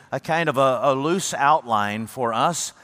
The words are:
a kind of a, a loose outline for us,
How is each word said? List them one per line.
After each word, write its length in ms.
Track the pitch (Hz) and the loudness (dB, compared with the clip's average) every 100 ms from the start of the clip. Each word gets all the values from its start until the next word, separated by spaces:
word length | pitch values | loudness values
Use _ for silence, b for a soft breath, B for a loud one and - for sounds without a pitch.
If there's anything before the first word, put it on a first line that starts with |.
| B | B
a 80 | 131 | -8
kind 300 | - 160 165 | -2 -2 0
of 80 | 131 | 2
a, 220 | 135 127 | 2 2
a 120 | 135 | 2
loose 380 | 135 147 185 - | 0 0 -2 -2
outline 760 | 165 139 156 123 110 104 104 110 | 2 4 4 2 0 0 -4 -8
for 260 | - 117 | -6 -4
us, 400 | 113 147 170 - - | 0 0 -2 -8 -12